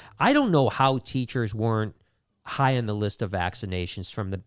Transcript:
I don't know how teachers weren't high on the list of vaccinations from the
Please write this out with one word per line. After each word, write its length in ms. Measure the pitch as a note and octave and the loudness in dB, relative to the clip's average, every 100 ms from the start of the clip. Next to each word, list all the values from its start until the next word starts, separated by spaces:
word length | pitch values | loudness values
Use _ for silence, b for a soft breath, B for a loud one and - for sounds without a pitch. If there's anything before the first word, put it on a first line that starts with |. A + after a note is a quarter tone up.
| B B | B B
I 140 | F#3+ | 2
don't 160 | D4 C4 | 4 4
know 160 | D#3+ B2 | 4 4
how 300 | - C3+ C3 | 4 2 2
teachers 560 | - C3+ B2 C3 A2 | -2 -6 -4 -2 -2
weren't 400 | G#2+ A2+ A2 E2+ - _ _ _ _ - | 0 0 0 -2 -6 _ _ _ _ -8
high 300 | - C3+ B2+ | 2 2 2
on 80 | |
the 100 | A2 | 0
list 280 | G#2 G#2 - | 0 -2 -2
of 80 | G2+ | -4
vaccinations 840 | F#2 F2 - G2 F2+ F2 - F2+ | -2 -2 -4 -4 -4 -4 -6 -10
from 180 | - F#2+ | -6 -6
the 80 | F#2+ | -6